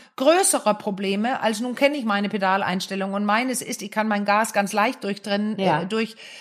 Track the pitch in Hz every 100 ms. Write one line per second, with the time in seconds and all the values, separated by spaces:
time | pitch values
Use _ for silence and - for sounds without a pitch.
0 | - - 269 349 392 294 214 208 214 190
1 | 196 202 233 254 220 214 247 233 277 294
2 | 220 202 202 214 190 196 180 185 - 190
3 | 196 196 208 214 262 240 - 247 220 220
4 | 214 202 202 208 220 208 196 208 226 262
5 | 196 202 214 202 214 196 185 156 185 220
6 | 220 - - -